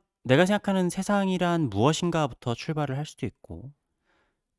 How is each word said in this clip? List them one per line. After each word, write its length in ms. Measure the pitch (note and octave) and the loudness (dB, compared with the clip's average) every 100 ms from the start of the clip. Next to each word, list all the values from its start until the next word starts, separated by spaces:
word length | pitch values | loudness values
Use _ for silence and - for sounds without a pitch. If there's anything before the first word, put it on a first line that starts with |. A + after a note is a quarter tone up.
| _ _ | _ _
내가 220 | A#2+ C3+ F#3 | 2 4 4
생각하는 440 | G#3 - F#3+ F3+ | 2 0 0 0
세상이란 800 | F#3+ F#3+ G3+ F#3+ F#3 F3 E3+ C#3 | -2 0 0 0 0 0 0 0
무엇인가부터 840 | G2 C3 D#3+ F3 E3 C#3+ - B2 | 2 2 2 0 0 -2 -4 -6
출발을 420 | A#2 - D#3 C#3+ C3 | -6 -6 -4 -4 -6
할 80 | D3+ | -8
수도 200 | - C3+ | -8 -10
있고, 460 | - - E2+ C3 - _ _ _ _ _ _ _ | -10 -16 -16 -16 -20 _ _ _ _ _ _ _